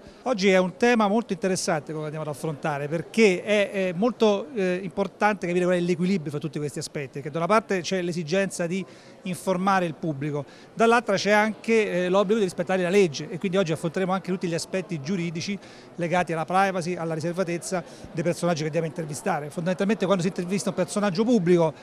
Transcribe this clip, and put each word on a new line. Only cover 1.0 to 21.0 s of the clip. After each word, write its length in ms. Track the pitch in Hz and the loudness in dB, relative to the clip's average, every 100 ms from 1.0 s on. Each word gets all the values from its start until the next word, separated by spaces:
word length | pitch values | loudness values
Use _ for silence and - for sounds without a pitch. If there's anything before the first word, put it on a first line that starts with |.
| 202 | 4
molto 240 | 226 233 | 2 0
interessante 580 | 190 190 185 - 160 151 | -2 -2 0 0 -2 -4
quello 80 | 156 | -8
che 160 | 151 156 | -6 -6
andiamo 140 | 151 | -8
ad 40 | |
affrontare, 540 | 147 160 143 165 143 143 | -6 -6 -4 -4 -4 -4
perché 560 | 165 - - 214 180 | -4 -2 6 6 6
è, 280 | 220 208 196 | 2 0 2
è 200 | 202 185 | 0 -2
molto, 560 | 175 247 - 220 202 262 | 0 0 4 2 2 -2
eh, 260 | 254 185 180 | -2 0 0
importante 680 | 196 - 196 - 208 202 175 | -4 -4 -4 2 2 2 0
capire 180 | 180 180 | 0 2
qual 100 | 180 | 2
è 60 | |
l'equilibrio 500 | 175 165 180 196 151 | 2 0 2 0 -2
fra 80 | 147 | -6
tutti 200 | 156 151 | -6 -6
questi 200 | 147 160 | -6 -6
aspetti, 400 | 139 156 135 143 | -8 -8 -10 -10
che 100 | 147 | -8
da 100 | 160 | -4
una 80 | 170 | 2
parte 340 | 214 220 190 | 2 2 -2
c'è 200 | 156 190 | -2 -2
l'esigenza 640 | 175 170 151 190 190 - 175 | -2 -4 -2 0 0 -2 -4
di 180 | 196 - - - - | -4 -6 -14 -20 -14
informare 600 | 190 175 190 180 196 190 175 | -10 -6 -2 0 2 2 0
il 100 | - | -4
pubblico, 500 | 170 139 151 143 139 - - | -6 -4 -4 -6 -8 -14 -10
dall'altra 440 | - 226 240 233 190 | 2 4 4 2 0
c'è 140 | 196 | 4
anche, 760 | 208 214 208 - 226 202 180 180 | 4 2 -2 0 2 2 0 2
eh, 40 | |
l'obbligo 300 | 190 196 226 | 2 2 2
di 60 | 190 | 0
rispettare 360 | - 180 190 | -2 -2 0
la 80 | 175 | 2
legge 400 | 202 180 135 151 | 4 4 0 -8
e 80 | 180 | -6
quindi 200 | 202 185 | -2 0
oggi 160 | 170 | 0
affronteremo 400 | 160 170 185 185 | 0 -2 -2 -2
anche 180 | 190 180 | -2 -2
tutti 160 | 185 180 | -4 -2
gli 60 | |
aspetti 480 | 160 - 190 185 165 | -4 -4 -6 -6 -6
giuridici 560 | 135 196 170 165 185 196 - - - - | -4 -4 -4 -4 -6 -8 -10 -20 -16 -8
legati 380 | 165 180 180 | -2 0 0
alla 120 | 165 156 | -2 0
privacy, 420 | 185 196 185 165 175 | 2 2 0 -4 -4
alla 180 | 165 | -4
riservatezza 680 | 160 165 175 175 170 - 180 - - - | -4 -4 -2 -2 -4 -4 -6 -6 -14 -12
dei 100 | 160 | -4
personaggi 380 | 165 165 175 156 | -2 0 0 0
che 60 | 156 | -2
andiamo 200 | 160 160 | -2 -4
a 40 | |
intervistare. 600 | 147 156 143 196 160 147 | -6 -8 -6 -4 -4 -4
Fondamentalmente 560 | - 170 185 202 226 180 | -6 -2 0 0 2 2
quando 180 | 190 | 2
si 40 | 175 | 0
intervista 420 | 190 175 196 196 | -2 -4 -2 -2
un 60 | - | -2
personaggio 480 | 180 208 | -2 0